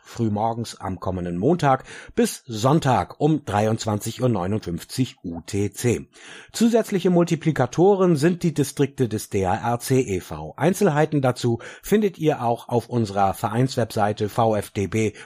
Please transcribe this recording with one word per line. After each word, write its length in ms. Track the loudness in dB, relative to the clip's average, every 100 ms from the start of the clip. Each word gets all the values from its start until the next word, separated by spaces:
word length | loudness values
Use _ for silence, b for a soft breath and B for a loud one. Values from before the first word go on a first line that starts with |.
frühmorgens 800 | -12 -4 -2 0 -2 -4 -8 -10
am 180 | -8 -6
kommenden 380 | -4 -4 -4 0
Montag, 460 | 0 2 2 0 -2 B B -2
bis 260 | -2 -2 -10
Sonntag 720 | 0 2 4 4 2 0 0
um 260 | 0 0 0
dreiundzwanzig 760 | 0 2 0 -2 -4 -4 -2
Uhr 100 | 0
neunundfünfzig 880 | 0 -2 -4 -4 -8 -6 -4 -4 -6
U 180 | -12 -12
T 280 | -6 -2 -2
C. 380 | -2 -2 -2 -4 B B B B
Zusätzliche 600 | 0 4 4 2 0 2
Multiplikatoren 1040 | 4 2 0 0 0 0 4 4 6 4 4
sind 260 | 2 2
die 140 | -2 0
Distrikte 520 | -2 0 -2 0 -2
des 220 | -4 -4
D 160 | -2 0
A 80 |
R 260 | 0 -2 -2
C 200 | 0 0
e 200 | 0 -2
V. 360 | -6 -12 -12 -2
Einzelheiten 640 | 0 2 2 2 2 2
dazu 380 | 0 0 0 -2 B B
findet 340 | 0 2 2 0
ihr 240 | 0 0
auch 260 | 0 -2 -2
auf 220 | -2 0
unserer 460 | -2 0 2 0 0
Vereinswebseite 920 | -2 0 0 0 -2 0 0 0 -2
V 280 | 0 2 2
F 160 | -2
D 160 | -4 -2
B 260 | 0 -2 -4